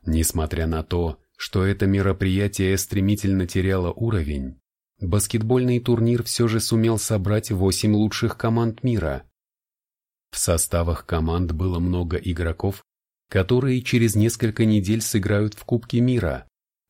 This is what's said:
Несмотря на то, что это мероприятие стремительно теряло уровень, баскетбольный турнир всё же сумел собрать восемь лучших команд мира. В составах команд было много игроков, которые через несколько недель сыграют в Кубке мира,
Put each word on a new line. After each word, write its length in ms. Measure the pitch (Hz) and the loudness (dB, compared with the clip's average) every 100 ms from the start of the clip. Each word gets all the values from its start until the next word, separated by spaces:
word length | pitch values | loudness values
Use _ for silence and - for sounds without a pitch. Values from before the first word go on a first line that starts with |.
| - | 0
Несмотря 600 | 80 78 - 80 - 80 | 0 0 -2 -2 -2 -2
на 160 | 82 | -2
то, 360 | 80 87 85 80 _ _ | -2 -2 -2 -4 _ _
что 260 | - 98 | -6 0
это 240 | 92 98 98 | 0 0 2
мероприятие 880 | 98 98 95 98 92 101 101 95 95 | 2 2 0 0 0 0 0 0 0
стремительно 720 | - 98 98 104 98 95 90 | -2 -2 0 0 0 0 0
теряло 460 | 95 95 95 90 | 0 0 0 -2
уровень, 640 | - 113 107 73 73 67 - _ _ _ _ | -2 -2 -2 -2 -4 -6 -12 _ _ _ _
баскетбольный 800 | 95 101 - 113 110 127 127 123 | -2 0 0 -2 0 2 2 0
турнир 420 | 120 117 117 120 | 2 2 2 0
всё 260 | 113 - 120 | -2 0 2
же 100 | 113 | 2
сумел 380 | - 113 113 110 | 0 2 2 0
собрать 520 | - 110 95 107 - | 0 -2 0 -2 0
восемь 440 | 98 95 92 107 | 0 2 2 2
лучших 440 | 104 107 - 113 - | 2 2 0 -2 -2
команд 460 | 117 113 117 110 | 0 2 0 -2
мира. 400 | 127 113 80 67 - _ _ _ _ _ _ _ _ _ _ | -2 0 -2 -4 -10 _ _ _ _ _ _ _ _ _ _
В 60 | - | -6
составах 680 | - 85 - 87 85 82 - | 0 0 0 0 0 -2 -2
команд 480 | 80 80 85 90 | -2 0 0 -2
было 260 | 80 92 87 | -2 -2 0
много 380 | 90 90 85 87 | 0 0 -2 -4
игроков, 640 | - 85 85 80 98 98 _ _ _ _ _ | -4 -4 -4 -2 -4 -4 _ _ _ _ _
которые 520 | 98 92 123 135 127 | -2 2 2 2 -2
через 340 | 120 127 113 104 | 0 2 4 4
несколько 500 | 107 - 113 107 110 | 2 2 -4 2 4
недель 360 | 107 92 113 | 4 2 0
сыграют 520 | 110 110 95 104 107 | 0 -2 0 0 -2
в 100 | - | -6
Кубке 380 | - 120 - 120 | -4 -4 -2 0
мира, 440 | 123 123 90 65 - _ _ _ _ | 2 2 -2 -4 -10 _ _ _ _